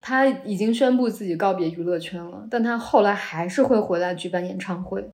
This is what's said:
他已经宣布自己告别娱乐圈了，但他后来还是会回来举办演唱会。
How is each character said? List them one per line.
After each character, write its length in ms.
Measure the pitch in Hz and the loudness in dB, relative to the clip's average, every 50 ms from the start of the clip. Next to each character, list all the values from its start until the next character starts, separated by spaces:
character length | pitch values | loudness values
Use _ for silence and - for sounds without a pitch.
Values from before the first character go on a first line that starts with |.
他 260 | - - 254 262 269 | -6 0 2 4 4
已 300 | 269 254 - - 208 208 | 4 4 0 -4 -6 -2
经 180 | 180 208 220 226 | 0 2 2 4
宣 220 | 233 277 254 254 | 4 4 4 4
布 120 | 247 247 226 | 4 2 0
自 160 | 214 - 214 | -2 -4 -4
己 120 | 190 170 | -4 -2
告 180 | 165 202 196 185 | 0 2 0 2
别 160 | 185 175 165 | 2 -2 -2
娱 60 | 165 | -2
乐 200 | 175 170 175 175 | -4 -2 -2 -2
圈 260 | 170 165 - - 175 170 | -2 -4 -8 -10 -10 -10
了， 240 | 175 180 196 214 220 | -12 -14 -14 -12 -4
但 120 | 240 240 226 | -2 0 0
他 140 | 233 233 | 0 -2
后 260 | 233 233 - - 247 208 | -4 -4 4 4 6 6
来 120 | 202 202 | 6 2
还 340 | 196 - - - 160 170 180 | 0 -4 -8 -6 -6 -6 -4
是 140 | 185 - 262 | 2 2 4
会 160 | 262 254 214 | 4 4 2
回 220 | 208 - 180 170 | 2 2 0 -2
来 120 | 175 180 180 | -2 -2 -4
举 160 | 170 - 180 | -6 -8 -4
办 160 | 180 180 180 | -4 -4 -4
演 140 | 180 190 190 | -4 -6 -8
唱 240 | - - 180 170 185 | -6 -6 -6 -8 -6
会。 260 | - 196 196 208 - | -8 -8 -8 -8 -10